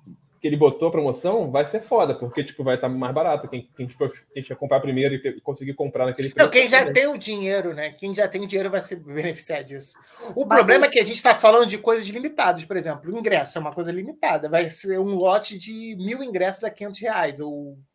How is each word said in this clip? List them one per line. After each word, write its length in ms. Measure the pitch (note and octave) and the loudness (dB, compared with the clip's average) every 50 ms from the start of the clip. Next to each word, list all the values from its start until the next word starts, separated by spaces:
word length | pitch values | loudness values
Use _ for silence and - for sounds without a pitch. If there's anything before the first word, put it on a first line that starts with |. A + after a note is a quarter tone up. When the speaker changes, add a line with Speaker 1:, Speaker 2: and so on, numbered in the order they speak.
| _ - - - _ _ _ _ | _ -20 -20 -20 _ _ _ _
Speaker 1:
que 80 | - | -4
ele 80 | D3+ D3 | -2 2
botou 340 | D3 D3+ C3+ C3+ - E3 E3+ | 4 4 4 4 4 0 0
a 20 | |
promoção, 580 | E3 D#3+ D3 C3+ A#2+ - - F3+ G#3 A#3 F3 C3 | 2 2 0 0 -2 -2 -2 0 0 0 0 0
vai 140 | B2+ C#3 D3+ | 0 0 0
ser 160 | - - A3 | 0 -2 -6
foda, 320 | G#3+ - B3+ A3 F3 C#3+ B2 | -2 0 2 2 4 2 0
porque, 300 | - B2 A#2+ - D3+ C#3 | -4 -6 -6 -4 -6 -6
tipo, 200 | - - - C3 | -6 -8 -4 -2
vai 140 | C3 B2+ B2+ | 0 0 0
tá 80 | C3+ | -2
mais 260 | B2+ C3 C3 B2+ B2 C3+ | -4 -4 -4 -4 -2 -2
barato. 340 | D3+ E3 F3 D3+ C#3+ - | 0 0 0 0 -2 -4
Quem, 220 | - C3+ B2 - _ _ | -8 -12 -12 -12 _ _
quem 140 | - B2+ B2 | -12 -12 -12
for, 220 | - - D3 C3 - - _ _ _ | -4 -4 -4 -4 -4 -10 _ _ _
quem 100 | C3+ C3 | -14 -12
tiver 120 | - C3 | -12 -10
comprar 240 | - C#3+ C#3+ C#3+ - | -10 -2 0 0 0
primeiro 360 | C#3+ C#3 B2+ C3 C3+ C#3 C3+ | 0 0 0 0 0 0 0
e 40 | C3+ | -2
pe-, 220 | - C3+ - - | -4 -6 -8 -6
conseguir 320 | - D3+ C#3 - C3+ C#3 C#3 | -8 -8 -8 -8 -10 -10 -6
comprar 320 | - C#3+ C3+ - B2+ B2+ | -6 -6 -4 -2 -2 -2
naquele 220 | C3 - - C3+ C#3 | -2 -2 -2 -4 -4
Speaker 2:
Não, 60 | - | 4
Speaker 1:
preço, 140 | - D4 - | 4 4 6
Speaker 2:
quem 160 | - B3+ C4 | 6 4 4
já 160 | A3 B3+ A#3+ G#3 | 6 4 4 4
Speaker 1:
vai 100 | - - | 4 2
Speaker 2:
tem 140 | B3+ C#4 | 2 2
o 100 | D4 C#4+ | 2 -2
dinheiro, 560 | G3 - G#3+ G#3+ G3+ F#3+ F#3+ G3 G3 F3+ F3 D#3+ | -4 -6 -6 -6 -4 -4 -2 -2 -2 -2 -4 -6
né? 180 | D3 D3+ D3+ | -6 -8 -10
Quem 220 | D3 _ G3 G3 F#3+ | -10 _ -10 -8 -2
já 140 | G#3 G3+ | -2 -2
tem 140 | G3 F#3+ F#3+ | -2 -2 -6
o 60 | G3+ | -8
dinheiro 220 | F#3+ G3 F#3+ G3 G3 | -4 -4 -4 -2 -2
vai 120 | F#3+ F#3 | -4 -4
se 140 | F#3+ - F#3+ | -4 -6 -8
beneficiar 680 | E3 D#3 C#3+ C#3+ D3+ D#3+ F3 D#3 - - - D#3+ C#3+ C3+ | -12 -12 -10 -8 -6 -4 -4 -6 -6 -6 -6 -6 -6 -8
disso. 340 | C3+ C#3 C3+ C#3 - - - _ - - - - A3+ F3 | -10 -14 -14 -14 -14 -16 -18 _ -20 -20 -16 -14 -8 -4
O 100 | A#3+ C#4 | -4 2
Speaker 3:
Mas 120 | G3+ A3 | 6 6
Speaker 2:
problema 280 | A#3 G#3 G3 B3 C#4 C#4+ | 6 8 8 6 6 6
Speaker 3:
o 20 | |
Speaker 2:
é 40 | C#4+ | 6
que 80 | - A#3+ | 4 2
a 40 | G3+ | 2
gente 200 | F#3+ A#3 - - | 2 -2 4 6
tá 100 | B3 A3 | 6 6
falando 320 | - - G#3+ A3 A#3+ A#3 | 8 8 8 8 8 6
de 120 | G3+ G3 | 4 0
coisas 280 | - - A3+ A3+ A3+ G#3 | -2 0 0 0 0 -2
limitadas, 560 | G3 G#3 B3 C4 C#4+ - - G#3+ F3+ E3+ E3 D#3 | -6 -8 -6 -8 -6 -2 0 2 2 2 0 -4
por 120 | - G3 | -6 -6
exemplo, 340 | F3+ D#3+ E3 D3 C#3 C#3 E3 | -4 -4 -4 -8 -8 -8 -10
o 60 | G#3 | -8
ingresso 400 | A#3 A3+ A3+ F#3+ D#3 C3+ - - | -4 0 0 2 2 0 -2 -4
é 40 | - | -4
uma 120 | D#3 D3+ C#3+ | -6 -6 -6
coisa 180 | F3 E3+ E3+ | -6 -6 -4
limitada, 560 | F3 F#3 G3 C4+ D#4 - - - E3 D3+ D#3 | -6 -6 -8 -8 -8 -4 -2 0 0 0 -2
vai 220 | D3+ E3 E3+ F3 D#3+ | 0 0 0 0 0
ser 300 | D#3+ - - F#3+ F#3+ F#3+ | -4 -6 -4 -4 -2 -2
um 160 | G3 G3+ G3 | 0 -2 0
lote 420 | F3+ F#3 F#3 F#3+ G#3+ G#3 - G#3 | 2 2 2 2 2 0 -4 -10
de 380 | F3+ F3 G#3+ A3 A3 A3+ A3+ A3 | -10 -12 -12 -12 -12 -12 -12 -10
mil 240 | F3+ F#3 G#3 A#3+ C4 C#4 | -8 -6 -6 -6 -6 -8
ingressos 400 | B3 G3 F3+ F3+ F#3+ F#3+ - A3+ | -6 -2 -2 -2 -2 -2 -4 -6
a 60 | G#3 | -8
quinhentos 300 | G#3+ - G#3 G#3 G3 - | -8 -8 -12 -12 -10 -6
reais, 400 | A3 A3+ G#3+ F#3 E3 D3 C#3 C#3 | -6 -4 -2 0 -2 -2 -4 -6
ou 380 | D3+ D3+ D3 C#3+ C#3+ C#3+ C#3 C3+ - _ | -10 -10 -8 -10 -12 -14 -16 -20 -20 _